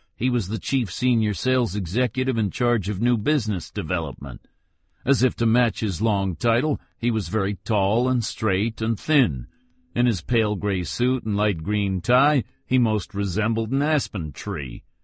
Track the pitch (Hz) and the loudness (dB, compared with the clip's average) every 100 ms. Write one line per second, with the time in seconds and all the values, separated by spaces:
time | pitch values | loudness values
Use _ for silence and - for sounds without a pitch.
0 | _ - 127 120 92 110 - 131 104 - | _ -4 0 0 -2 -4 -2 -2 -2 0
1 | 127 117 107 101 127 131 113 101 82 107 | 2 2 2 0 0 0 0 -2 -2 0
2 | 123 127 131 113 101 - 120 117 92 95 | -2 0 -2 0 -2 0 0 0 -2 0
3 | 120 117 117 151 107 92 - 107 80 87 | 0 2 2 0 0 -4 -4 -6 -4 -2
4 | 78 - 67 57 _ _ _ _ _ _ | -4 -8 -10 -12 _ _ _ _ _ _
5 | - 120 123 - 113 120 117 - 107 82 | 0 2 2 2 2 2 2 0 -4 0
6 | 113 101 98 85 120 117 151 - _ - | 0 0 -2 -2 0 2 2 -2 _ -4
7 | 120 110 85 104 98 101 - 107 98 113 | -2 0 0 -2 -2 -2 0 2 2 2
8 | 127 127 113 - 107 95 113 - 113 110 | 2 0 -2 -2 0 0 0 -2 -2 -2
9 | - 151 104 65 58 _ _ _ _ 120 | 2 4 4 0 -8 _ _ _ _ 0
10 | 123 101 - 120 107 101 101 95 87 - | 2 0 0 0 2 0 0 -2 -2 0
11 | 127 131 107 101 107 85 85 107 101 92 | 0 0 -2 0 0 -2 -2 0 0 -2
12 | - 123 143 147 - _ - 131 117 107 | 2 4 4 2 -2 _ -2 2 2 0
13 | - 98 101 90 110 113 110 135 151 151 | -2 -4 -2 0 0 0 -2 -2 0 0
14 | - 95 78 - 104 85 65 55 - _ | -2 -6 -6 -8 -8 -6 -6 -10 -14 _